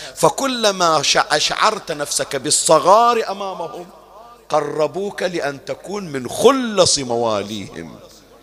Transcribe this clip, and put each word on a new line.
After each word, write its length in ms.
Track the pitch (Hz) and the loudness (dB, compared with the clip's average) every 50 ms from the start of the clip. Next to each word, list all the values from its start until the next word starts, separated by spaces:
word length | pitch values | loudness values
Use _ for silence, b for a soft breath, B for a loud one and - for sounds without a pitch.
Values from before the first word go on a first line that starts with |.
| B B B | B B B
فكلما 840 | - - 156 - - 262 269 254 233 220 208 190 185 175 165 156 151 | 0 0 2 2 0 -2 -2 -2 0 0 0 2 2 2 4 4 2
شع-، 340 | 139 - - 160 139 - 147 | 2 2 2 2 2 2 0
أشعرت 560 | 151 - - - - 175 220 190 185 - - | 0 0 -2 0 0 0 0 0 -2 -6 -8
نفسك 440 | 160 147 143 - - - 135 - - | -6 -6 -6 -4 -4 -4 -4 -4 -4
بالصغار 920 | 135 113 147 131 - - - 160 151 135 175 202 226 240 240 240 226 - - | -4 -2 0 0 0 4 4 4 6 8 6 6 8 8 6 4 2 0 -2
أمامهم 560 | 196 202 196 190 180 175 170 160 - 170 180 - - - - - - - - - - - - - | -6 -8 -8 -8 -8 -8 -10 -10 -10 -14 -14 -16 -20 -20 -20 -20 -20 -20 -20 -20 -20 -20 -6 0
قربوك 760 | 147 156 147 147 147 151 151 143 135 180 202 202 - - | 0 0 0 0 0 0 0 0 0 -4 -4 -4 -4 -4
لأن 420 | 202 185 175 175 - 143 139 131 - | -4 -4 -2 -2 -4 -4 -6 -6 -8
تكون 400 | - 131 - - 170 196 208 190 | -10 -10 -10 -8 -8 -8 -8 -8
من 240 | 160 139 135 123 117 | -6 -6 -6 -6 -6
خلص 680 | - - - 240 277 269 247 226 208 190 170 - - 147 | -2 2 2 2 2 2 0 -2 2 2 2 2 2 0
مواليهم 1000 | 131 123 117 117 120 113 107 101 101 101 110 101 95 82 - 82 82 76 71 - - - - - - - - - | -2 -2 -2 0 0 0 0 -2 -2 -4 -8 -10 -10 -12 -12 -14 -14 -14 -16 -18 -20 -20 -20 -20 -20 -20 -20 -20